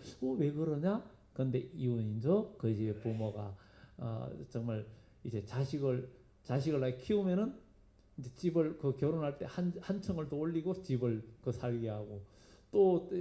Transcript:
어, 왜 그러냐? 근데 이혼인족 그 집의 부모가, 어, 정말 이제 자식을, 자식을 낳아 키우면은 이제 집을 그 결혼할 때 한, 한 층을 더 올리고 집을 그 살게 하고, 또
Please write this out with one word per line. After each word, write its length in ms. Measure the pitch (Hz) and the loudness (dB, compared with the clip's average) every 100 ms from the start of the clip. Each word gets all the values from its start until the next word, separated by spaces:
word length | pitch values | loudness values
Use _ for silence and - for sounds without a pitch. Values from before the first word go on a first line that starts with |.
| - - | -12 -4
어, 40 | 262 240 | -2 2
왜 140 | 147 | 2
그러냐? 520 | 147 160 147 180 220 - - - | 2 0 2 2 0 -4 -16 -10
근데 260 | - 131 123 - 165 | -2 0 0 -2 -2
이혼인족 840 | 123 120 107 107 131 202 - - | 0 2 0 0 4 4 2 -2
그 160 | 113 | 0
집의 260 | 107 110 104 | 2 0 0
부모가, 560 | 113 110 110 104 101 98 - - - - | -2 -2 -2 -4 -8 -10 -16 -20 -20 -10
어, 320 | 120 113 123 151 143 | -6 -4 -6 -10 -8
정말 360 | 120 117 110 - - - - | -6 -2 -4 -6 -14 -20 -12
이제 200 | 110 107 101 | -6 -6 -4
자식을, 640 | 123 139 151 139 127 - - - - | -2 0 0 2 0 -2 -12 -20 -16
자식을 360 | - 131 151 147 | -2 0 2 2
낳아 120 | 127 127 | 0 -2
키우면은 560 | - 208 185 180 233 - - - - - - - | 0 2 4 2 0 -4 -16 -20 -20 -20 -18 -12
이제 140 | 127 | -12
집을 440 | - 175 165 156 165 | -4 0 2 2 0
그 160 | 139 131 | -2 2
결혼할 420 | 143 160 147 143 | 0 2 -2 -4
때 80 | - | -6
한, 280 | - 180 180 | -2 -2 -2
한 200 | - 196 | -2 -2
층을 280 | 196 170 147 | -2 -4 -2
더 80 | 147 | -2
올리고 440 | 160 165 165 185 | 0 0 -2 -4
집을 420 | - 123 120 110 - - | 0 2 2 0 -4 -6
그 100 | 131 | -4
살게 380 | 120 123 120 113 | -2 -2 -2 -2
하고, 360 | 107 104 101 95 - - - - | -4 -6 -10 -12 -20 -20 -20 0
또 380 | 208 190 180 - 180 | 6 8 6 2 -2